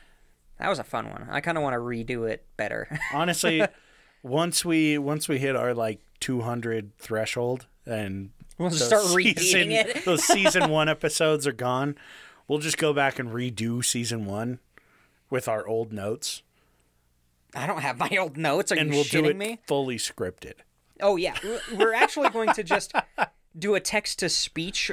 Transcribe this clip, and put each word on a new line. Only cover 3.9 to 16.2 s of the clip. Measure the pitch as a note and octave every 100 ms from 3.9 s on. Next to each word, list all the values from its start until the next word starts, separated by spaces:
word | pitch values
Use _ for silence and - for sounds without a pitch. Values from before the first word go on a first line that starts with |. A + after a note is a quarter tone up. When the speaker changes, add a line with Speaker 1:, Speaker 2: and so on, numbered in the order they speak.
| _ _ _
Speaker 2:
once | B2+ C#3 F3 -
we, | F3 D#3+ D#3 D3
once | C#3+ D3+ -
we | C#3
hit | C#3 B2+
our, | A#2+
like, | A#2+ A2+ G#2 _ _
two | - B2+
hundred | A#2 A#2+ A#2 A2+ G#2 _
threshold | - A2 A2 - A#2+ B2+ - _
and | - A2 G2+ G2 G2 - - -
Speaker 1:
We'll | F3
Speaker 2:
those | D#3+ A#2+
Speaker 1:
start | G#3+ F#3+
repeating | F3+ F#3 -
Speaker 2:
season, | F3+ F3+ E3+
Speaker 1:
it. | A3+ A3 B3+
<laughs> |
Speaker 2:
those | E4+ E3+
season | - E4+ G3 F#3 F3+
one | D#3 D#3
episodes | D3+ D#3 - D#3+ D#3 C#3
are |
gone, | A#2+ B2 B2+ C#3+ C#3+ - - - - -
we'll | D3+
just | D#3 C3+
go | D#3
back | C#3+ C#3 -
and | B2
redo | A2+ B2+ G#2+ A2+ A#2+
season | A#2+ B2 A#2 A#2 G2+
one | G2+ A#2 B2 _ - _ _ _ _ _
with | B2+ B2
our | A2 G#2
old | A2+ A2
notes. | G#2+ G2 A#2+